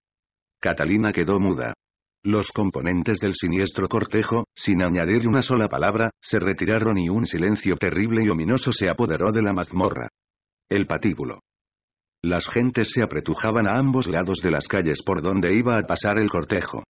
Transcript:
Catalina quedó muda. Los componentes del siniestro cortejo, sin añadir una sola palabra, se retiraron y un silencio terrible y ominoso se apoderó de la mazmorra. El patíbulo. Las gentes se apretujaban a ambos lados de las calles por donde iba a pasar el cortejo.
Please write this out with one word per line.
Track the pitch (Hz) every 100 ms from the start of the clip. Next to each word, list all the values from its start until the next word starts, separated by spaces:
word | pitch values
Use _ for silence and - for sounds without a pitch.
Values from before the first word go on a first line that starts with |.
| _ _ _ _ _ _
Catalina | 92 82 78 107 110
quedó | 90 82 101
muda. | 95 71 58 - _ _ _ _
Los | 101 104 95
componentes | - 98 - 80 90 98 98
del | 101
siniestro | 87 87 92 98 - 95
cortejo, | 113 92 110 - 113 107 -
sin | - 90
añadir | 90 87 85 117 120
una | 131
sola | 120 123 107
palabra, | 65 92 110 113 -
se | - 110
retiraron | 90 90 90 110 110 98
y | 85
un | 107 117
silencio | 82 95 104 95 85
terrible | 92 78 113 113
y | 104
ominoso | 82 80 127 135
se | - 92
apoderó | 98 117 80 101
de | 110
la | 104
mazmorra. | 92 85 90 95 - 58 - _ _ _ _ _
El | 98 98
patíbulo. | 85 104 80 65 - _ _ _ _ _ _ _ _ 85
Las | 85 -
gentes | 117 123 123 107
se | 127
apretujaban | 107 - - - 110 113 101
a | 120
ambos | 135 131 117
lados | 85 92 87
de | 90
las | 76 -
calles | 98 80 71 -
por | 92
donde | 90 95 87 107
iba | 123 113
a |
pasar | 87 85 104 104
el | 104
cortejo. | 87 73 95 - - -